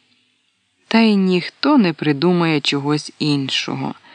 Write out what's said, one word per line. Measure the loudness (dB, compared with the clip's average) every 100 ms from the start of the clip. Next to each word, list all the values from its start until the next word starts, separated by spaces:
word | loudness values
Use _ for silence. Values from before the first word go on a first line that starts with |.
| _ _ _ _ _ _ _ _ _
Та | 2
й | 4 2
ніхто | 2 0 -2 -4 2 4
не | 2
придумає | 0 -2 0 0 2 0 0
чогось | -2 -4 -2 -4 -6 -6
іншого. | -2 -2 -2 -6 -6 -8 -8 -10 -20